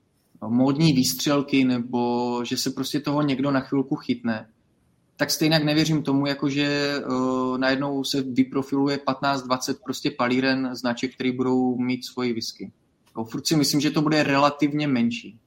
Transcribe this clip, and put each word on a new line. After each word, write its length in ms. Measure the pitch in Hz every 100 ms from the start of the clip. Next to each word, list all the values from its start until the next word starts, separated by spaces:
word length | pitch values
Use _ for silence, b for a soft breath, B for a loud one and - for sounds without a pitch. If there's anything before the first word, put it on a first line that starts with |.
| _ _ _ - 107
módní 460 | 120 131 139 160
výstřelky, 680 | 131 123 - 151 143 135 135
nebo 800 | 131 123 120 123 120 120 123 120 120
že 120 | 127
se 140 | -
prostě 280 | 131 131 180
toho 220 | 143 143
někdo 300 | 151 127 139
na 80 | 135
chvilku 360 | 131 139 135 151
chytne, 540 | - 120 117 110 - _ _ _ _ _ _ -
tak 100 | -
stejně 280 | - 156 160
nevěřím 440 | 151 151 160 156
tomu, 220 | - 139 143
jako 240 | 139 147
že, 160 | 139 143 143 143 143
eh, 600 | - 127 127 127 127 131
najednou 460 | 131 135 143 139
se 180 | 131 143
vyprofiluje 760 | 131 120 131 139 135 139 139 143
patnáct, 460 | 139 131 143 139
dvacet 340 | 127 127 - 135
prostě 280 | - 131 147
palíren 580 | - 123 127 135 131 131 120
značek, 380 | 123 120 131
který 180 | - 131
budou 460 | 127 131 127 127 123
mít 280 | 123 127 -
svoji 280 | - 127
whisky. 380 | 113 - - 98 - _ _ _ -
Jo, 60 |
furt 240 | 113 156 -
si 80 | 160
myslím, 260 | 135 147
že 100 | 143
to 100 | 156
bude 220 | 151 156
relativně 640 | 143 139 143 - 147 147 151
menší. 500 | 127 117 117 - -